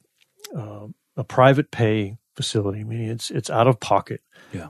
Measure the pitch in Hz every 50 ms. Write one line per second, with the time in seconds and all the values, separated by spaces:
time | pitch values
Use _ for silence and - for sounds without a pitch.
0 | _ _ _ _ _ _ _ _ 403 415 349 156 107 104 104 104 104 117 - -
1 | _ _ _ - 117 - - - 127 135 139 139 151 - - - 117 107 110 110
2 | 101 98 110 - _ _ _ - 135 - - 110 101 98 98 107 107 110 113 117
3 | 113 110 113 113 - - - 135 - - - 113 120 131 127 - - - 101 98
4 | - - 90 - - _ _ - - - - 92 82